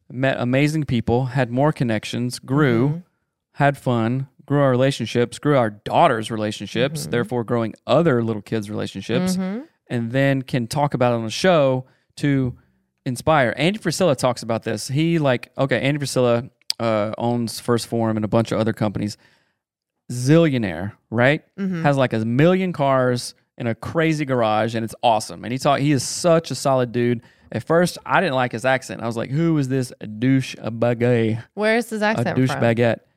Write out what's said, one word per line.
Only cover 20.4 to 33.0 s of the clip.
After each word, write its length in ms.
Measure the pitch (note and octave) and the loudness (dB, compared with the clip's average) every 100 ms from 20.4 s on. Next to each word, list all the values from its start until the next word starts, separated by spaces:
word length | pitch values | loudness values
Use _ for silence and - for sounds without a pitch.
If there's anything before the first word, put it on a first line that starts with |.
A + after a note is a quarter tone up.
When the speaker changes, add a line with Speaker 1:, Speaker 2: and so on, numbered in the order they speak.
| E3 B2+ G2+ D#2+ G2+ - - | 4 2 -2 -4 -8 -10 -6
Speaker 1:
right? 340 | A2 B2+ D#3+ _ - | 2 4 2 _ -6
Speaker 2:
Mm-hmm. 260 | G3 E3+ | -4 0
Speaker 1:
Has, 140 | D#3 C#3 | 2 4
like, 160 | B2+ | 2
a 100 | A2+ | 0
million 480 | A2+ B2 E3 F#3 F#3 | 0 4 4 4 -2
cars 640 | D#3+ C#3 C3 B2+ B2 - - _ - | 0 0 2 2 -2 -6 -16 _ -8
in 100 | A#2+ | -6
a 80 | A2 | -6
crazy 480 | - E3 D#3+ D3+ C#3 | -4 0 0 0 0
garage, 500 | B2+ A2 G#2+ A2+ B2+ | 2 2 2 0 -2
and 80 | A2+ | -6
it's 100 | - | -2
awesome. 400 | B2 A2 - F2 | 2 2 -2 -12
And 80 | G2+ | -8
he 60 | B2+ | -2
talk-, 220 | D3+ B2+ | 0 2
he 120 | C#3+ | 2
is 120 | C#3 | 0
such 480 | - - F3 E3 E3 | -2 -2 2 2 2
a 40 | B2+ | -4
solid 360 | C#3 C3 B2 | 0 0 0
dude. 300 | A#2+ A#2+ A#2 - _ - | 0 0 -2 -6 _ -10
At 140 | A2 - | -8 0
first, 320 | E3 F3+ - - | 2 2 -2 0
I 160 | D3 | 0
didn't 140 | F3+ C3 | 2 0
like 160 | B2 | -2
his 140 | A2+ B2 | -2 0
accent. 360 | C3 - - | 0 -2 -8
I 40 | A#2 | -6
was 100 | A2+ | -6
like, 120 | - | -4
"Who 260 | C#3+ E3+ D#3 | -2 0 0
is 100 | C3 | 0
this 220 | C3 B2 - | -2 -4 -8
douchebagay?" 1400 | G#2+ G#2+ B2+ C3+ B2+ - A2+ A2+ A#2+ A#2 A#2+ A#2+ A2+ A2 - | -12 -2 2 2 0 -8 -8 -2 0 2 2 2 2 -2 -6
Speaker 2:
Where 240 | G3 G#3+ A3+ | -4 0 0
is 120 | A#3+ | -2
his 120 | A3 | -2
Speaker 1:
A 40 | G#3 | -2
Speaker 2:
accent 300 | A3+ F#3 C3 | 0 -2 0
from? 80 | C3 | 0
Speaker 1:
douchebagette. 540 | C3+ A#2 A#2 A#2 - | 0 0 2 0 0